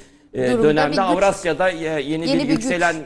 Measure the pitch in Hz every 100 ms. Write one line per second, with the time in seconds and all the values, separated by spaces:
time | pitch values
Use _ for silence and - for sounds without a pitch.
0 | - _ _ - 131 247 151 151 294 202
1 | 190 180 196 190 - 160 185 165 160 156
2 | 135 160 170 - - 160 269 175 170 160